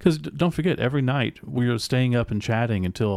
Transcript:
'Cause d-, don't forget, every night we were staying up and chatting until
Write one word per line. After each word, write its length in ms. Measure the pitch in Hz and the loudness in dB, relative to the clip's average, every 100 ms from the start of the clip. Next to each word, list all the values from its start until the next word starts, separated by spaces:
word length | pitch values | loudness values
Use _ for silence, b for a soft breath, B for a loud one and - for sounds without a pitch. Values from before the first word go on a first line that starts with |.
'Cause 160 | 180 156 | 2 2
d-, 120 | 156 | -2
don't 180 | - 175 | -2 0
forget, 260 | - 170 - | 0 -2 0
every 220 | 123 143 | 0 0
night 440 | 127 139 110 - 143 | 0 0 -2 -4 -6
we 220 | 123 120 | 0 0
were 100 | 117 | 0
staying 360 | - 127 127 120 | 0 0 2 2
up 140 | 113 | 0
and 100 | 107 | -2
chatting 440 | - 113 117 101 92 | 0 0 0 0 -2
until 260 | - 107 | 0 0